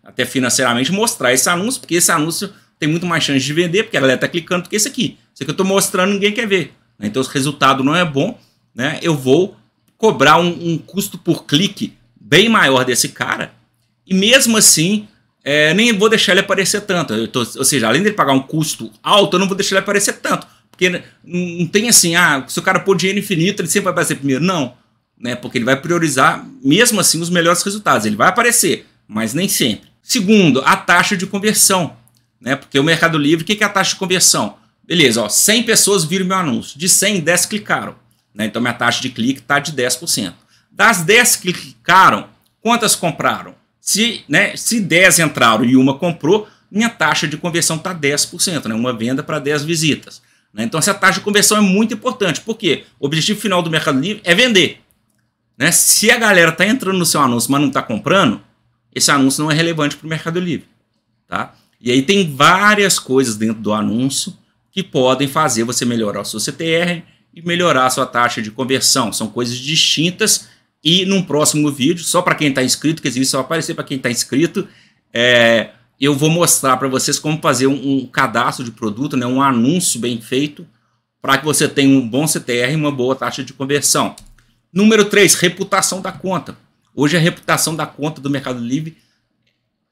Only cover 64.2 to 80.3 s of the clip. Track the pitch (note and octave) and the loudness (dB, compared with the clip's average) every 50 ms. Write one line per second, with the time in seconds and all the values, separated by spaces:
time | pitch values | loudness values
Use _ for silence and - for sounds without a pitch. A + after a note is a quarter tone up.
64.2 | - F#3+ - - _ _ _ _ _ _ _ F#3+ F#3 - - - B2+ B2+ C3 B2+ | -8 -8 -12 -16 _ _ _ _ _ _ _ -8 -8 -4 0 2 2 2 2 2
65.2 | C#3+ C3 - D#3+ D#3 C#3+ G#2+ A2 A#2 A#2+ A#2+ - B2+ B2 A#2+ A2+ A2 G2+ G2+ G2+ | 0 -2 0 0 0 0 0 -2 -2 -2 -2 -2 -2 -2 -2 -2 -2 -4 -4 -6
66.2 | G2+ - - G#2+ - D3+ C3 - E3 E3 D#3+ E3+ E3+ F3 F3 E3 - - _ _ | -8 -8 -8 -6 -8 -8 -8 -6 -4 -2 -2 0 0 -2 -4 -6 -10 -16 _ _
67.2 | _ _ _ E3+ D#3+ F3 E3+ F3 F3+ E3 C#3+ C3 B2+ B2+ - C#3 B2+ - - A#2+ | _ _ _ -10 -6 -4 -2 0 2 2 2 4 2 2 2 0 -2 -2 0 0
68.2 | A#2+ A#2 - B2 A2 G#2+ - - C3 A#2+ C3+ A#2+ - - - C3+ A#2+ G2 - - | 0 0 0 -4 -6 -8 -6 -6 -2 -2 0 0 2 0 0 0 0 -2 -4 -6
69.2 | A#2 G#2+ - A#2 A#2+ A#2 B2 B2+ C3 C#3+ D#3+ D#3 - - - C#3 D#3 F3+ F3+ - | -6 -6 -4 -4 -4 -4 -6 -6 -6 -2 0 0 0 2 2 0 0 -2 0 0
70.2 | A3 G#3 - - - - _ _ _ _ _ _ - D#3 E3+ F#3+ F#3 F#3+ G3 F#3+ | 0 0 0 -2 -4 -10 _ _ _ _ _ _ 0 2 2 2 2 2 0 0
71.2 | F#3 - C#3 D3 D3+ - - D3+ D3 D3 C3+ - B2 D#3 F3 F3 - - - F3+ | 0 0 0 0 0 2 2 2 0 0 0 0 0 0 0 0 -4 -2 -2 0
72.2 | F3 E3+ D#3 - D#3 C#3+ C3+ C3 B2+ B2 - - - D3+ D#3+ D#3+ - C#3+ A2+ B2 | 0 0 -2 0 0 0 0 0 0 0 -2 -2 -2 -2 -4 -2 -4 -4 -2 -2
73.2 | C3 C3 - C3+ B2+ - E3 E3 E3 - E3 D#3 C#3 - C#3+ C3 - B2 A#2+ - | -2 -2 -2 -4 -4 -4 -4 -4 -4 -6 -8 -10 -8 -8 -8 -6 -4 -4 -4 -4
74.2 | - - C3 C#3 E3 E3 - G#3 - - - _ _ _ _ _ _ _ - A#2 | -4 -2 0 0 0 0 0 -4 -6 -8 -12 _ _ _ _ _ _ _ -2 0
75.2 | A#2+ B2 B2 A#2+ A#2 A#2 A#2 A2 G2+ - - _ _ _ _ _ C3 C#3+ D3 C3+ | 2 4 6 6 6 6 4 2 0 -2 -10 _ _ _ _ _ 0 0 2 2
76.2 | D3+ D#3 E3 F3 E3+ - - - - C3 B2+ B2+ C#3 C3+ C3 C3 - D3 C#3 - | 2 2 2 2 2 2 0 0 2 0 0 0 0 -2 -2 -2 -2 -2 -4 -2
77.2 | - - D#3+ D#3 - D#3+ C3 A#2 C3 C3+ C#3+ C3+ B2+ C#3 C#3 C3+ B2 C3 - D3 | -2 -4 -4 0 0 0 0 2 2 0 0 0 -2 -2 -2 -2 -2 -4 -2 -2
78.2 | C3+ A#2 G#2+ A#2 B2 D3 - - B2+ A#2 A2+ - A#2 G#2+ G2+ A2+ C#3+ D3+ D3 B2+ | -2 0 0 -2 -2 -2 -4 -6 -10 -12 -10 -8 -8 -6 -6 -6 -6 -4 -4 -4
79.2 | A#2+ B2 B2+ C3 C#3 C3+ C3 A#2 A2+ C3+ F3 F#3 F3+ - - A#2 A2+ A#2+ A#2+ A2+ | -4 -2 -2 0 0 2 2 2 2 2 2 0 -2 -2 -4 -4 -4 -6 -6 -8
80.2 | - - | -8 -4